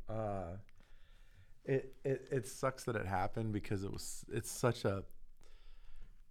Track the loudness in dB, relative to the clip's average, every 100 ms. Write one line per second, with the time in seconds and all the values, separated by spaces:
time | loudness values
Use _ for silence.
0 | 0 0 2 2 0 -4 -8 -14 -14 -14
1 | -14 -16 -18 -18 -16 -10 2 2 2 -2
2 | 2 2 2 0 0 2 2 2 0 2
3 | 4 4 4 4 2 2 2 0 0 -2
4 | -2 -4 -2 -2 -2 4 4 6 2 2
5 | -2 -8 -10 -10 -12 -12 -10 -10 -6 -6
6 | -6 -10 -4